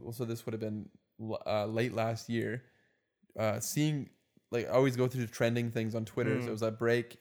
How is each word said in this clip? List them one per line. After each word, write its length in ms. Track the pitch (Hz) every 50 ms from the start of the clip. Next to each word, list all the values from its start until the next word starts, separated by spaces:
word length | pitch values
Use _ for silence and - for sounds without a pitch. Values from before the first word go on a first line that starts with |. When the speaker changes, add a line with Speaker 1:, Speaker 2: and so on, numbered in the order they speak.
| - -
Speaker 1:
so 140 | 117 117 123
this 200 | 113 113 117 -
would 60 | 127 113
have 60 | 110
been 300 | 110 107 107 107 - - - _ _ _ _ -
l-, 200 | 113 110 107 - -
uh, 180 | - 104 104 104
late 280 | 107 110 117 120 123 -
last 340 | 113 113 113 117 113 - -
year, 360 | 117 113 110 107 110 123 - _ _ _ _ _ _ _ _ _ _ _ _ _ - -
uh, 220 | 110 110 104 113
seeing, 480 | 113 - - 147 151 156 151 139 123 - - _ _ _ _ _ _ _
like, 160 | 117 120 101
I 40 | -
always 260 | - 127 135 139 123
go 100 | 123 127
through 180 | 127 127 127 120
the 60 | 107
trending 400 | - - 120 117 117 120 120 117
things 240 | 113 117 110 110 110
on 80 | 113 110
Twitter. 380 | - - 123 120 113 110 127
So 40 | 123
Speaker 2:
Mm. 40 | 117
Speaker 1:
it 20 |
was 100 | 110 107
a 100 | 113 113
break 440 | 110 113 117 117 117 120 117 - - -